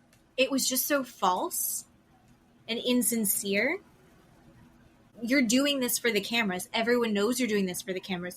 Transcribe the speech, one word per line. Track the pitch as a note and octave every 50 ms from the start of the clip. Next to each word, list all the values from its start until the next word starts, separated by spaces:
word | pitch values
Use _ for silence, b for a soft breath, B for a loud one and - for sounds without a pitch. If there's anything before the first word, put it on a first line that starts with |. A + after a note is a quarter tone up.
| _ _ _ _ _ _ _
it | - C4 C4
was | C#4 C4 B3+ -
just | C4 B3+ -
so | - D4 C#4
false | B3 - - - G3+ F3+ F3+ G3+ D4+ F4+ - - - - - - - - - _ _ _ _ _ _ _ - _ _ _ _ _ _ -
and | A3+ A#3+
insincere. | - B3 B3 B3 A#3 - A#3+ A3+ G#3+ G3 - - G3+ G3 G3 G3+ A3+ C#4 F4 G4 - - - _ - - - - - - - - - - - - - - - - - - _ _ _ _ - G#3
You're | A#3+ A3 C4 D4
doing | B3+ G3+ B3 C4 C#4 C#4+ C#4+ C4+
this | B3 A#3+ - -
for | - A#3+
the | G#3 G3+
cameras. | G3+ - A#3 A#3 A3+ G3 F3+ F3+ - -
Everyone | - A3+ A3 A#3 B3 B3 A#3 A3
knows | G#3 G3+ G#3 A#3 B3 B3
you're | B3+ G#3
doing | G#3+ G3+ F#3+
this | F3+ F3 -
for | - F#3+
the | F#3 F#3
cameras. | - - F#3 F3 F3+ F3+ -